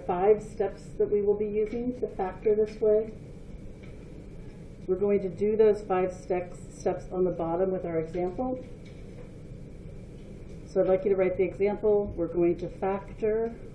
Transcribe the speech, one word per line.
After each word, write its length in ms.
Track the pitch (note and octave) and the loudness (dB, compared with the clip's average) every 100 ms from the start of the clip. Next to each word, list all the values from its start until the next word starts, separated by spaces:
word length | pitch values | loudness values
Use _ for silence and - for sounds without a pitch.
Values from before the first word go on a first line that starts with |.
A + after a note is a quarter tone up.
| - | 0
five 360 | F4+ G4 G#4+ | 4 6 6
steps 400 | - - G4 - - - | 2 -2 -2 -4 -6 0
that 120 | G#4 | 2
we 120 | G#3 | 4
will 140 | G3+ G#3 | 4 2
be 100 | G#3+ | 2
using 540 | G#3+ G#3 A#3+ B3 - | 0 0 -2 -4 -4
to 80 | - | -4
factor 480 | - F#3 - A3 G#3 | -4 -4 0 2 4
this 240 | G#3+ - | 2 2
way. 320 | G#3+ G#3+ A3+ - - - - - - - - - - - - - - - - - - | 4 4 2 -8 -12 -14 -14 -12 -12 -14 -14 -14 -14 -14 -14 -12 -12 -14 -14 -10 -4
We're 80 | F#3 | 0
going 260 | G3+ G3+ | 2 2
to 60 | F#3+ | 0
do 280 | F#3 G#3 G#3+ | 0 2 6
those 260 | A3 G3+ | 6 6
five 300 | - F#3 F#3 | 2 2 2
steps, 460 | F3+ - F3+ F3 - - - | -2 -2 -2 -2 -10 -12 -4
steps 280 | G3 F3+ - | -2 -2 -2
on 100 | F#3 | 0
the 80 | F3+ | 0
bottom 400 | E3 E3 F3 F#3+ | 0 -2 0 0
with 140 | F#3 | 0
our 160 | E3+ E3 | -2 -2
example. 580 | D#3+ F3+ F3+ - B3+ B3+ - - - - - - - - - - - - - - - - - - - - - | -2 -2 -2 -2 -2 -4 -8 -14 -14 -14 -14 -14 -14 -14 -14 -12 -12 -12 -12 -12 -14 -14 -14 -14 -12 -12 -2
So 140 | F#3+ | 2
I'd 80 | F#3 | 4
like 160 | F#3+ | 4
you 60 | G#3 | 4
to 60 | F#3+ | 4
write 200 | F#3 F#3 | 4 4
the 80 | |
example. 680 | F3+ - G3+ G#3+ G#3+ G#3 G3+ - | 0 2 0 4 4 4 2 -2
We're 100 | E3 | -2
going 300 | F3 F3 E3+ | 4 4 2
to 100 | E3+ | -4
factor 840 | - F#3+ G3 - - G#3+ A3 A3+ A#3 - | -2 -2 -2 -4 -2 0 2 0 -4 -14